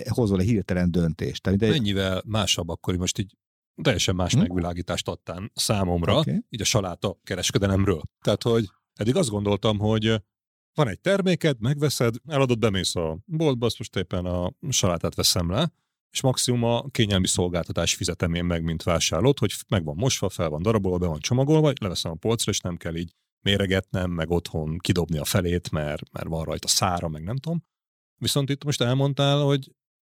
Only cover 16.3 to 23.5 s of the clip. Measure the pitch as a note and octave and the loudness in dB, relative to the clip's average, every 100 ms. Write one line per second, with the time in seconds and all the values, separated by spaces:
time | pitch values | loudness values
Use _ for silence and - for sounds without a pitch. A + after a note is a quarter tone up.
16.3 | B2 - A#2+ A#2 A#2 - - G#2 G2 F#2 | 2 0 0 2 0 -2 0 2 4 2
17.3 | - F2+ F2 E2 F2+ E2+ - F2 E2+ F2 | 2 0 -2 -2 -2 -2 0 -4 -2 0
18.3 | E2+ F2 E2+ E2 D#2+ - E2 - D#2+ B2 | 0 0 0 -2 -2 0 0 0 2 2
19.3 | C#3 G#2 - - G#2 D#2 D2+ B2+ - G2 | 2 -2 -4 -2 -2 -2 -2 -2 0 -4
20.3 | - E2 D2 G2 A2 F#2+ F2+ F2+ D2+ - | -2 -2 0 0 2 0 0 -2 -4 -2
21.3 | B2 C#3 D#3 D3+ - G2+ F2 F2+ D#2+ A2 | 0 4 4 4 0 -4 -4 -6 -4 -2
22.3 | A2+ - G2+ F2+ F2 F2 E2 F2 - _ | 0 0 -2 -4 -6 -6 -6 -8 -12 _
23.3 | _ G2 | _ 2